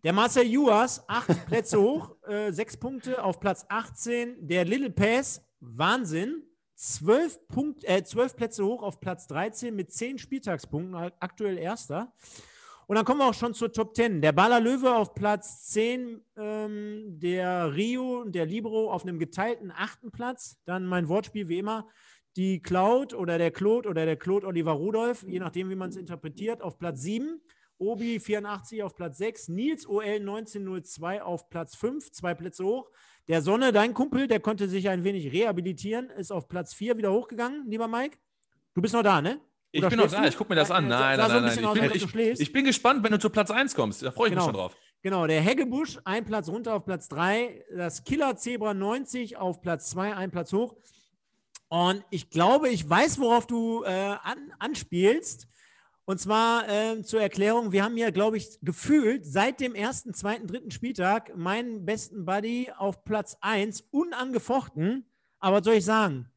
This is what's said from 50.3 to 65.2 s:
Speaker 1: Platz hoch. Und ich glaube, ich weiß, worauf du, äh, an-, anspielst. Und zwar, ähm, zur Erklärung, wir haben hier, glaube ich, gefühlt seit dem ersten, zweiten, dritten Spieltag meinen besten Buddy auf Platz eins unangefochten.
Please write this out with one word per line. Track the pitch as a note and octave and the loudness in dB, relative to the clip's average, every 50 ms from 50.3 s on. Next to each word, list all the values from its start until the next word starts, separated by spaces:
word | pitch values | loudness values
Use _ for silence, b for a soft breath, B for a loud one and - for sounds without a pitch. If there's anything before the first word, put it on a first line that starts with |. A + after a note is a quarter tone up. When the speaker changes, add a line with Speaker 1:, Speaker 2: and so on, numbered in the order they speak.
Speaker 1:
Platz | D#3+ F3+ E3 - | -4 -6 -6 -2
hoch. | F#3 G3+ A#3+ B3 - b b b b b b b _ _ _ _ _ _ _ _ _ - _ _ | 0 0 0 -2 -6 b b b b b b b _ _ _ _ _ _ _ _ _ -20 _ _
Und | D#3+ E3+ F3 F3+ F#3+ G3+ G3 _ | 0 2 4 4 2 0 -4 _
ich | G3+ E3 - _ | -6 -6 -6 _
glaube, | - D#3+ E3+ G3 B3+ C#4+ D4+ B3+ | 2 4 6 6 6 6 6 2
ich | A#3+ E3+ D#3+ D3 | 0 0 0 4
weiß, | E3+ F#3 C#4+ G#3 F#3+ C4+ | 4 4 6 4 2 0
worauf | C4+ A3+ A#3 A#3 A#3 | 4 4 4 4 4
du, | - A#3+ A#3 A3+ A3+ A3+ A#3 - | 0 -2 -2 0 -2 -2 -2 -2
äh, | - | -2
an-, | F#3 F#3+ G3 G3+ G3+ - - F#3+ B3 C4+ C#4+ D4 - _ | -2 -2 -2 -2 -4 -4 -6 -8 -8 -8 -12 -18 -10 _
anspielst. | G3+ C#4 D4+ - - _ - F3 F#3 G3+ B3 E4 - - - - - b b b b b b b b b b b b | -6 -4 -4 -6 -8 _ 0 4 6 6 6 4 0 -6 -12 -12 -18 b b b b b b b b b b b b
Und | - F#3+ F3+ | -6 -4 -4
zwar, | - F#3+ G#3+ A3 A3+ A#3 A3+ A#3 A3 G#3+ | 0 2 2 4 4 4 4 2 2 0
ähm, | G3+ G#3 A3 A3+ A3+ A3 G3+ | 0 0 0 0 -2 -4 -6
zur | - A3 A3 | -2 0 2
Erklärung, | G#3 G3 - F#3+ G3 G#3 A3+ A#3+ A#3 G#3 | 2 2 2 2 2 4 4 2 2 2
wir | F3+ G3 G3 | 2 2 2
haben | A3+ A#3+ | 2 0
hier, | A3+ A#3 A3 | 0 0 0
glaube | D#3 F#3 G#3 A3 A3 G#3+ | 2 2 2 2 2 -2
ich, | - - - _ | -6 -8 -16 _
gefühlt | - D#3 E3 - - - D4 D4+ B3+ G#3+ B3+ B3+ E3+ | -6 -4 -4 -4 2 4 4 6 6 4 2 0 -4
seit | D3 C3+ F#3+ G3+ C4 C4 - | -2 0 2 2 2 2 -2
dem | C4 B3 A3+ | -4 -4 -2
ersten, | G3+ G#3 B3 C4 - - A#3+ F3+ | -2 -4 -2 -4 -6 -8 -10 -10
zweiten, | - F#3 G3+ G#3+ A#3 A3 | -6 -4 -4 -4 -4 -6
dritten | E3+ F#3 - - A3+ | -8 -8 -8 -8 -10
Spieltag | A#2+ - A#3 A#3+ G#3 - F3+ F#3 G#3 A3+ A3 - - | -10 -6 -6 -6 -2 0 2 2 2 2 0 -6 -10
meinen | F3+ E3+ F3+ G3+ A3+ A#3+ B3 A3+ G#3 F3+ | -6 -2 -2 -2 -2 -2 -6 -8 -6 -4
besten | D#3+ A3 G#3+ - - - G#3 E3+ | -4 -4 -4 -6 -10 -10 -8 -4
Buddy | F3 F#3+ G#3 G#3 A3+ A#3+ B3 B3+ B3 - - | -2 -2 -2 -2 -2 -2 -4 -4 -6 -6 -4
auf | F#3+ G3 F#3 _ _ | -4 -4 -4 _ _
Platz | - G#3+ G#3+ G3+ - - _ | -4 -2 -2 -2 -6 -10 _
eins | - G3+ A3 G3 G3+ A3 G3+ - _ _ | -4 -2 0 0 0 -2 -4 -10 _ _
unangefochten. | - C#4 E4+ F4 C#4+ A#3+ B3+ C4 B3+ A3 - - A#3+ C4+ B3+ - _ D3 D#3+ G3 B3 C4+ A#3+ _ _ _ | -2 0 0 0 -2 -6 -6 -2 -2 -4 0 0 0 0 0 -4 _ -2 0 0 0 -2 -8 _ _ _